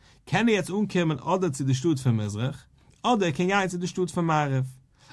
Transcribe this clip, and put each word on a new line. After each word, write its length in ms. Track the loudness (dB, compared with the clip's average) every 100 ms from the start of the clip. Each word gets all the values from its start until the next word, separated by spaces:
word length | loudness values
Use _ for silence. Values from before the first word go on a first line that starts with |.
| _ _
קען 240 | -4 0 2
ער 60 |
יעצט 160 | 2 0
אנקומען, 480 | -2 -2 0 0 0
אדער 320 | 0 0 0
צו 140 | -2
דער 100 | 0
שטאט 240 | 0 0 0
פון 180 | 0 0
מזרח, 500 | -2 -4 -6 -8 -16 _ _ _
אדער 220 | 0 2
ער 60 | 2
קען 160 | 0 0
גיין 220 | 2 0
צו 100 | -2
דער 80 | -6
שטאט 240 | -4 -4
פון 140 | -2
מערב. 400 | 0 2 2 0 -2 -8 _ _ -20